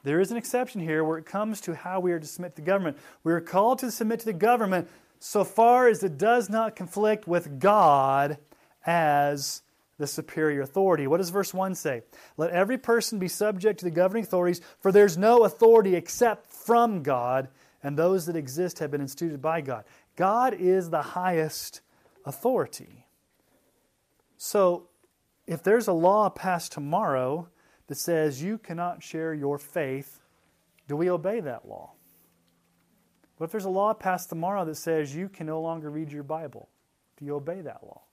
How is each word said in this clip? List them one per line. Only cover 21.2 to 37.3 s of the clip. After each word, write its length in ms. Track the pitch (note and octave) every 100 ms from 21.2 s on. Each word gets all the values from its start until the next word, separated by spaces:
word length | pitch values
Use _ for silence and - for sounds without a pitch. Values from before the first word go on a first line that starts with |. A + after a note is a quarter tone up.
| F3+ E3+ D#3 - - - _ _ _ _
authority. 840 | C#3 - A#3+ A#3+ C#3+ - - - _ _ _ _ _ _ _ _ _ _ _ _ _ _
So, 500 | - G#3+ F#3 F3 - _ _ _ _ _ -
if 180 | E3
there's 240 | F#3+ A3+ G#3+
a 60 |
law 360 | E3+ F3 G#3 G3+
passed 440 | - F#3+ F3+ -
tomorrow 720 | - C#3+ E3+ G#3 C3+ B2+ D#3 E3+ _ _ _ _
that 80 | C#3+
says 480 | - E3 D#3 C3
you 140 | E3+ A3
cannot 440 | - E3+ F3 E3+
share 320 | - D#3+ D#3+
your 240 | D#3 C#3 C#3+
faith, 640 | C#3+ F3 C#3 C3+ C#3 - _ _ _ _ _ _ -
do 80 | D3
we 120 | F3+
obey 300 | F3 F3 A3+
that 260 | D3+ A#2 -
law? 280 | G2+ - _ _ _ _ _ _ _ _ _ _ _ _ _ _ _
What 80 | E3
if 60 |
there's 120 | A3
a 60 | F#3+
law 240 | F#3 G#3
passed 340 | G#3+ F#3+ F3+ -
tomorrow 380 | E3 F3 G3+ E3
that 100 | D3+
says 400 | E3 D#3+ D3 D3
you 140 | F#3+
can 180 | G3 D#3
no 140 | D#3+
longer 280 | E3 E3 D3+
read 220 | D3+ D#3
your 120 | D3
Bible? 440 | C#3 D#3 D3+ A2 - _ _ _ _ _
Do 80 |
you 120 | C#3+